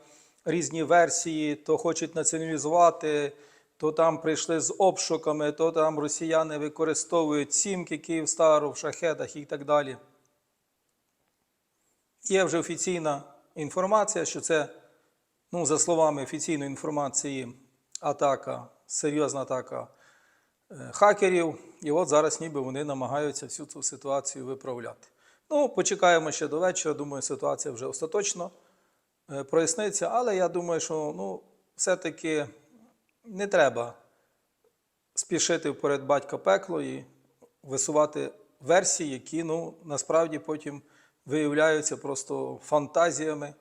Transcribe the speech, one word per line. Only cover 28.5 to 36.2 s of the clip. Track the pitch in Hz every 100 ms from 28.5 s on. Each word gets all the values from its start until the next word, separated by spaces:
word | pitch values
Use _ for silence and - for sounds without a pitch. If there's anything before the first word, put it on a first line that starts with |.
| - _ _ _ _ _ _ -
е, | 139
проясниться. | 139 160 160 - 208 - 170
Але | 226 247 190
я | 175
думаю, | 175 175 160
що, | - 156 151 175
ну, | 98 185 - _ _ -
все-таки | - 180 170 151 165 156 139 - _ _ _ _ _ _ 233
не | 190 202
треба | 190 139 120 120 - _ _ _ _ _ _ _ _ _ _ _
спішити | - - 165 - 165 156
вперед | 139 147 139
батька | 131 143